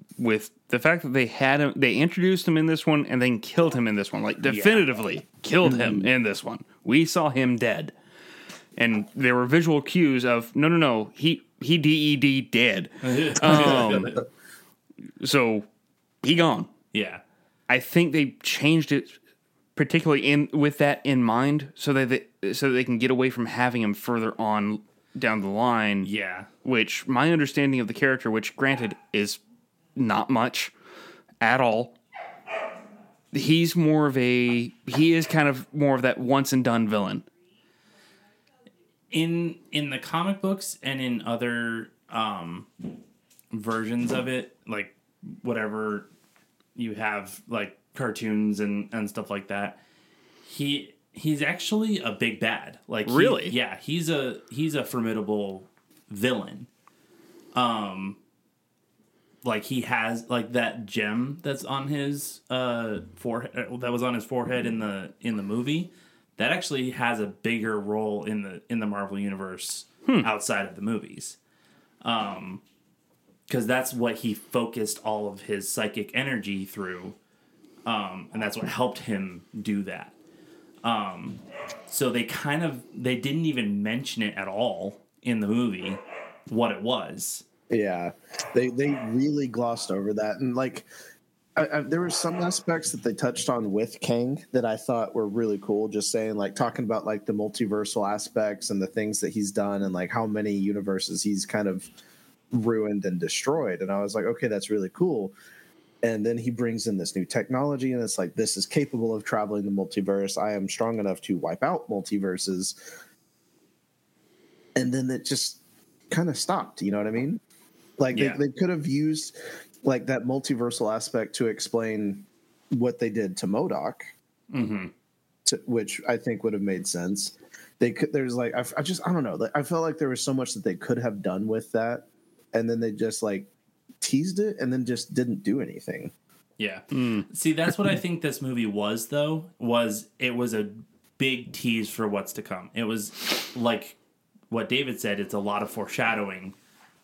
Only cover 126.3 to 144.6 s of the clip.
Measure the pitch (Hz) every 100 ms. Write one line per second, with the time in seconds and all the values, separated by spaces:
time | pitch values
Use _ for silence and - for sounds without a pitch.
126.3 | 107 113 104 98 90 95 87 87 101 -
127.3 | - - - - _ 120 - 147 147 131
128.3 | 123 120 123 123 - 151 180 - 175 123
129.3 | 80 113 147 135 165 165 156 143 123 -
130.3 | 135 127 107 98 87 - 120 120 104 95
131.3 | 92 110 110 113 113 113 123 - _ _
132.3 | _ _ 117 117 117 113 104 113 107 107
133.3 | 98 101 _ _ _ _ - - 135 175
134.3 | 180 214 208 131 127 123 120 - - 120
135.3 | 98 101 127 120 - - - - - _
136.3 | _ _ - 104 92 - 139 123 110 -
137.3 | - 160 156 165 165 196 190 180 170 156
138.3 | 139 135 123 110 101 104 110 - 143 147
139.3 | 160 160 - 117 120 117 104 - - 127
140.3 | 120 123 107 101 107 110 _ _ - 135
141.3 | 127 123 - 127 113 104 - 110 101 95
142.3 | - - 92 92 113 113 110 104 - -
143.3 | - - 123 117 113 - - _ _ _
144.3 | _ _ 117